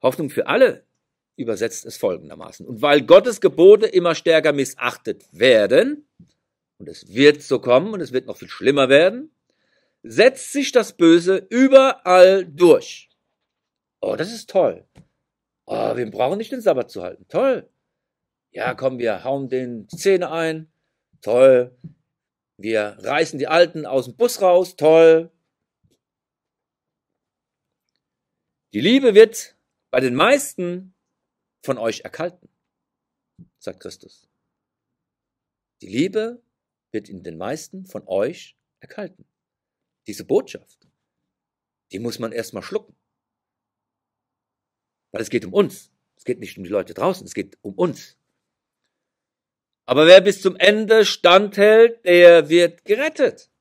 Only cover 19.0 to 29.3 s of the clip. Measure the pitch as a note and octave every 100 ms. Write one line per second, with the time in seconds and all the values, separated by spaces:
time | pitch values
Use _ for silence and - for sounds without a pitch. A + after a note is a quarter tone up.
19 | A#2 G2+ B2+ C#3 C3+ B2+ B2+ A#2+ G#2 D#3+
20 | G3 F#3+ E3+ E3 D#3+ D#3+ D#3+ _ _ _
21 | _ _ - A#2+ C3+ B2+ B2 _ - _
22 | _ _ _ _ _ _ A2 A2 G#2 G2+
23 | G2+ C#3+ D#3+ C#3+ C#3 D#3+ F3 E3+ C#3+ C3+
24 | B2 - A#3+ - F#3+ F3+ F3+ - D3+ D#3+
25 | E3 D#3+ E3+ _ _ _ _ _ _ _
26 | _ _ _ _ _ _ _ _ _ _
27 | _ _ _ _ _ _ _ _ _ _
28 | _ _ _ _ _ _ _ G#2 D3+ C4
29 | C4 G3+ A3